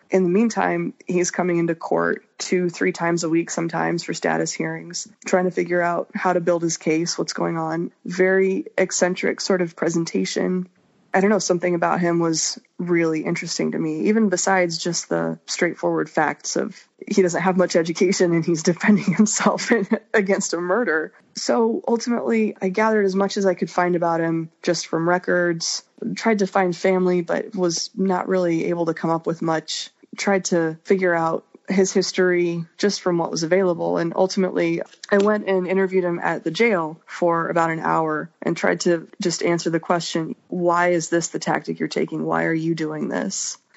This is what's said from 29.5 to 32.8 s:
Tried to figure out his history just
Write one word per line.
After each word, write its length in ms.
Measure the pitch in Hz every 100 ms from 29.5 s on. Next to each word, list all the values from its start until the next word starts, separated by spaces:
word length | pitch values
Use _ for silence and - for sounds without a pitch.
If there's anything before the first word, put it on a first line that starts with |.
| 160 156 - - _ - -
Tried 260 | - 196 185
to 300 | 175 160 160
figure 300 | - 196 185
out 320 | 170 165 160 - - -
his 240 | 190 190
history 720 | 196 180 - 180 175 175 170 165
just 220 | -